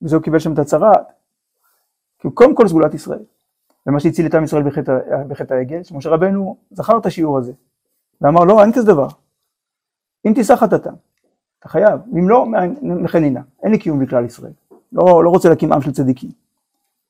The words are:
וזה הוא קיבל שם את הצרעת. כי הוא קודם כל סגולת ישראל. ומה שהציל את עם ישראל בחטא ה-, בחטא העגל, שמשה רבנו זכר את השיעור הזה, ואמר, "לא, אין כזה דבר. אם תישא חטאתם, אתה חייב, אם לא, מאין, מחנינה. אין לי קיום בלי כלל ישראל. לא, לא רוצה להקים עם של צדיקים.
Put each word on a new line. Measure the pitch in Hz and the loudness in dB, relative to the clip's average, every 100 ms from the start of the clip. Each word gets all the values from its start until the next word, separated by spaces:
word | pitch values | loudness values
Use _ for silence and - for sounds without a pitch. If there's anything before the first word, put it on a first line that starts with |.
וזה | 160 156 | -4 -2
הוא | |
קיבל | 160 156 | 0 -2
שם | 165 | -2
את | 151 | -4
הצרעת. | 147 156 214 190 - _ _ _ _ _ _ _ _ _ _ _ | -2 0 4 2 0 _ _ _ _ _ _ _ _ _ _ _
כי | - | -10
הוא | - | 2
קודם | 262 247 | 2 4
כל | 202 | 2
סגולת | 160 151 | 2 0
ישראל. | 156 - - - _ _ _ _ _ 139 | -2 -10 -12 -12 _ _ _ _ _ -4
ומה | 143 | -2
שהציל | 165 156 156 | -2 -2 -2
את | 160 | -2
עם | |
ישראל | 151 151 | 0 -2
בחטא | 143 147 139 | -2 -4 -4
ה-, | 131 - 143 139 | -4 -2 -6 -6
בחטא | 139 135 | -12 -6
העגל, | 131 131 165 | -6 -6 -10
שמשה | 180 139 156 | -14 -12 -4
רבנו | 165 190 196 190 - _ | 0 0 -2 -6 -12 _
זכר | - 151 226 | -12 -2 0
את | 196 | -2
השיעור | - 156 135 | -4 -2 -2
הזה, | 123 135 _ _ _ _ _ - | -6 -14 _ _ _ _ _ -2
ואמר, | 139 170 | 2 4
"לא, | 175 220 | 4 6
אין | 208 | 4
כזה | 247 214 | 4 2
דבר. | 156 127 - _ _ _ _ _ _ _ _ _ _ 214 | 2 0 -8 _ _ _ _ _ _ _ _ _ _ -2
אם | |
תישא | 220 208 240 | 0 2 2
חטאתם, | 202 165 - - _ _ _ _ _ _ | 2 -2 -4 -18 _ _ _ _ _ _
אתה | - | -8
חייב, | 156 208 139 233 | 0 0 0 -6
אם | 170 185 | -4 0
לא, | 247 247 | 0 0
מאין, | 208 180 - | -4 -4 -6
מחנינה. | 170 175 165 175 147 120 - _ | -8 -6 -4 -2 -2 -4 -10 _
אין | 196 | -2
לי | 214 | -2
קיום | 165 143 | -2 -4
בלי | 131 | -2
כלל | 127 120 | -2 -4
ישראל. | - - - _ - _ | -10 -20 -20 _ -20 _
לא, | - 180 165 | 0 4 6
לא | 170 | 4
רוצה | 175 170 | 4 4
להקים | 156 156 | 2 2
עם | 156 | -2
של | 139 | -2
צדיקים. | 131 131 131 - - _ _ _ _ _ _ | -4 -2 -2 -8 -20 _ _ _ _ _ _